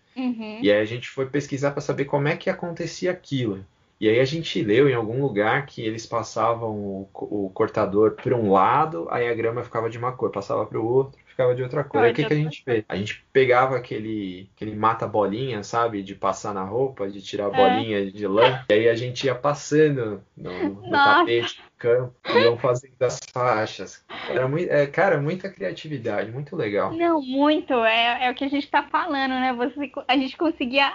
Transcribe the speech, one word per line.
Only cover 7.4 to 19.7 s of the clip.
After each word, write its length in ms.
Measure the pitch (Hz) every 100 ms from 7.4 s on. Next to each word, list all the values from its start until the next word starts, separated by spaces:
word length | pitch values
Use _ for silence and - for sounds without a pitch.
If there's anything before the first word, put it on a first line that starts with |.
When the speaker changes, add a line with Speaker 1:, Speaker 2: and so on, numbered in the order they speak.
| 98
Speaker 2:
o 40 |
cortador 600 | - 110 - 98 98 110
pra 220 | 107 123
um 160 | 120 107
lado, 560 | 98 98 131 160 170 165
aí 180 | 123 120
a 60 |
grama 280 | 113 113 120
ficava 260 | 110 117 113
de 80 | 113
uma 120 | 120
cor, 180 | 123 104
passava 360 | 101 - 113 110
pro 180 | 123
outro, 340 | 110 127 131 - _
ficava 280 | - 127
de 80 | 123
outra 220 | 127 147
cor. 180 | 139 147
Aí 80 | 233
o 40 |
que 80 | 233
Speaker 1:
Olha 60 | 147
Speaker 2:
que 60 |
a 20 | 151
Speaker 1:
só. 60 |
Speaker 2:
gente 220 | 156 -
fez? 200 | - 113 107
A 80 | 92
gente 280 | 104 - _
pegava 440 | 131 131 123 131 127
aquele, 720 | 120 117 107 107 98 90 98 -
aquele 180 | 110
mata-bolinha, 880 | 104 110 113 113 107 98 104 135 110
sabe? 400 | 98 117 117 104
De 120 | 95
passar 380 | 98 98 95 113
na 100 | 101
roupa, 440 | 95 113 135 - 101
de 120 | 101
tirar 240 | - 101 101
a 20 |
Speaker 1:
É. 80 | 160
Speaker 2:
bolinha 540 | - - 113 104 98
de 160 | 98 101
lã. 380 | 98 127 131 -
E 40 |
aí 140 | 104 113
a 60 |
gente 300 | 117 127 - 135
ia 80 |
passando 880 | - 143 143 -